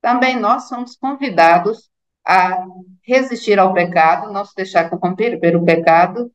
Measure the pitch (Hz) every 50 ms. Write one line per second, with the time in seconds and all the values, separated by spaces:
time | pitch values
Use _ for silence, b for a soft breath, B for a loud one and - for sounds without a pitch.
0 | - 240 247 254 254 254 254 240 214 208 247 269 - - 262 247 247 247 - _
1 | - 269 285 269 277 262 185 170 165 165 170 175 175 202 220 - _ _ _ _
2 | _ _ _ _ _ - 175 190 180 185 185 185 185 185 180 185 185 _ - _
3 | _ - 247 262 269 254 240 226 - 220 202 196 185 190 185 175 175 175 175 175
4 | 160 160 175 - - 214 202 196 202 - _ - 190 190 190 180 165 170 180 175
5 | 185 180 185 185 220 240 240 - 175 170 175 175 170 170 165 165 170 170 160 165
6 | 180 185 190 233 240 240 _